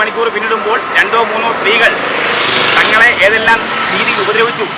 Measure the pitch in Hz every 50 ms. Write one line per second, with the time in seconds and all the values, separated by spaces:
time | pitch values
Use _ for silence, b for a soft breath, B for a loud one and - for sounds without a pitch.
0 | 214 220 - 220 233 226 202 214 220 214 220 208 - 214 226 - - - - 170
1 | 180 202 214 233 233 - 214 220 226 233 - - 180 190 226 226 233 202 - -
2 | - - - - - - - - - - - - - - - 156 180 208 214 220
3 | 226 240 226 - 185 202 220 220 220 226 226 226 220 - - - - - 190 190
4 | - 233 - - 190 - 214 226 226 240 - - 208 - -